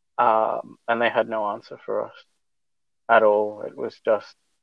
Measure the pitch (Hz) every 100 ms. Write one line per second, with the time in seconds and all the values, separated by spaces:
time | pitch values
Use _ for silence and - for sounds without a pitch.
0 | _ - 120 110 110 - - - - 117
1 | 117 113 113 110 104 110 - - - 107
2 | 110 - _ _ _ _ _ _ _ _
3 | - 113 107 104 107 104 - - 117 -
4 | - 104 - _ _ _